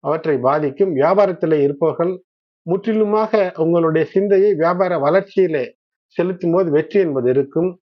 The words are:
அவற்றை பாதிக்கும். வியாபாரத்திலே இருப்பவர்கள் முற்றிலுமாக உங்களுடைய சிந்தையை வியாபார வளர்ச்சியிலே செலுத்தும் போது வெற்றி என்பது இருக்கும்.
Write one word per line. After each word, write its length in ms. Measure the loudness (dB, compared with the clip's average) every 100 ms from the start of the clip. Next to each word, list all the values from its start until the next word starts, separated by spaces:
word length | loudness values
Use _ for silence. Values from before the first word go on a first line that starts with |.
அவற்றை 320 | -4 -4 -2 0
பாதிக்கும். 540 | 0 0 -2 -2 -2
வியாபாரத்திலே 640 | 2 2 4 2 0 0 2
இருப்பவர்கள் 520 | 0 0 -2 -2 -4 -6 _ _ _ _ -6
முற்றிலுமாக 680 | -4 -2 -2 0 0 0 0 -2 -2
உங்களுடைய 480 | 0 2 2 0 0
சிந்தையை 420 | -2 0 2 2
வியாபார 380 | 2 0 0 -2 0
வளர்ச்சியிலே 640 | 2 0 0 0 0 0 -4 -10 _ _ _ -4
செலுத்தும் 380 | -4 -2 0
போது 140 | 0 2
வெற்றி 280 | 0 0 0
என்பது 280 | 0 0 0
இருக்கும். 380 | 0 0 -2 -4 -6